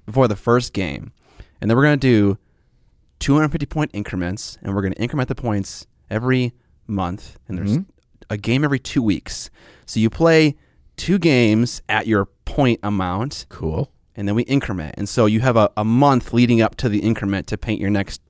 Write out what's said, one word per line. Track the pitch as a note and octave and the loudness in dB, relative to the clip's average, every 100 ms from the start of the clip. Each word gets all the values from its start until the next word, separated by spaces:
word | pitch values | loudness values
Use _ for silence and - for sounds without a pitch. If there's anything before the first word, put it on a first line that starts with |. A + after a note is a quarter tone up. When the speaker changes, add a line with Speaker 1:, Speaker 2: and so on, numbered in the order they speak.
| - | -6
Speaker 1:
before | A2 B2+ | 0 2
the | G2+ | 0
first | - A#2+ A#2+ | 0 0 0
game, | - F#2 C#2+ - - _ _ - _ | -6 -6 -8 -12 -20 _ _ -20 _
and | G2+ | 0
then | A#2 | 4
we're | |
gonna | D3 D3 | 4 4
do | C3 A2+ G2+ G2 _ _ _ _ _ _ _ _ | 4 4 4 0 _ _ _ _ _ _ _ _
two | - C#3+ | 0 2
hundred | D#3 | 2
fifty | D#3 D3 | -2 -6
point | D#3 D3+ | -4 -4
increments, | G2+ G#2 F#2 F2 G#2 - - | -6 -8 -6 -6 -6 -10 -12
and | - G2 | -6 -4
we're | |
gonna | F#2+ - | -4 -4
increment | A#2+ B2+ B2+ | -4 -4 -4
the | C3 | -4
points | A#2+ G#2 G2 - - _ _ | -4 -4 -6 -12 -20 _ _
every | G#2+ B2 C3 B2 - _ _ - | -4 0 0 -2 -6 _ _ -8
month, | G2+ F2+ F#2 - - _ | -4 -4 -6 -14 -20 _
and | F#2 | -6
there's | G2 B2+ | -2 -2
Speaker 2:
Mm-hmm. | G3 _ _ _ - | -4 _ _ _ -10
Speaker 1:
a | G#2+ | -8
game | G#2+ B2+ | 0 0
every | D3 C3+ | 2 -2
two | - - | -2 -2
weeks. | A2+ E2+ - - - - - - - | 0 -2 -4 -12 -12 -18 -20 -20 -8
So | - | 0
you | A2 | 0
play | - E3 D#3+ D#3 C#3+ _ _ _ - | 2 4 6 4 0 _ _ _ -12
two | - F#3+ | -2 2
games | E3 B2+ A#2 G#2+ A#2+ - - | 4 4 4 4 2 -4 -4
at | G#2+ G#2+ | -4 0
your | G#2+ G2 _ - | 0 0 _ -8
point | - C3+ A2+ | 0 2 2
amount. | G2+ G#2 F#2 F#2 C3 - - | -2 -2 -2 -4 -6 -8 -16
Speaker 2:
Cool. | - D#2+ D#2+ C#3 _ _ - | -8 -6 -4 -6 _ _ -8
Speaker 1:
And | G2+ | -2
then | |
we | G#2+ | 0
increment. | B2 C#3 - F#2 D2+ - | 2 0 0 -6 -8 -8
And | G2+ | -6
so | - G#2+ | 2 2
you | A2 | 4
have | C3 A#2 | 2 4
a, | G#2 - | 2 2
a | |
month | G#2+ A#2 C#3+ C3 - | 0 4 4 4 0
leading | A#2 A#2+ A#2+ | 2 4 4
up | A2 - | 2 0
to | B2+ | -2
the | G#2 | 0
increment | G#2 A2+ G2+ G2 - | -2 -2 -2 -4 -6
to | G#2+ | -8
paint | - G#2+ | -6 -4
your | G2 | -2
next | G2+ G2 - - | -2 -2 -10 -12